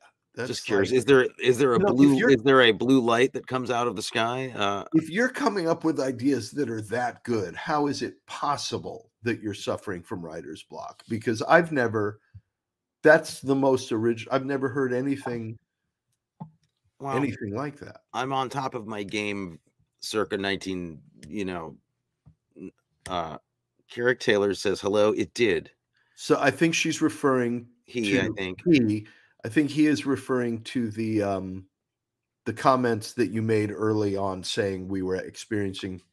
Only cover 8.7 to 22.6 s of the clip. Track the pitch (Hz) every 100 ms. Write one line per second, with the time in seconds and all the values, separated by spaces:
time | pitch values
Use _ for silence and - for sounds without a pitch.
8.7 | 104 87 - - _ 117 107 107 98 -
9.7 | 95 - 90 - 95 82 82 73 82 -
10.7 | 78 - - - 113 123 110 - 165 170
11.7 | 143 117 107 104 107 _ - _ _ _
12.7 | _ _ _ - 160 - - 131 135 135
13.7 | 131 - 113 117 113 - 135 135 139 131
14.7 | 139 131 123 139 135 127 120 110 110 _
15.7 | _ _ _ _ _ _ - 160 _ _
16.7 | _ _ - 139 131 139 104 104 107 147
17.7 | 143 - - _ 113 131 135 127 135 131
18.7 | 127 104 104 98 107 104 101 92 80 _
19.7 | _ _ _ - 110 95 101 98 98 95
20.7 | 92 85 73 - - 73 104 95 87 80
21.7 | - _ _ _ _ - _ _ -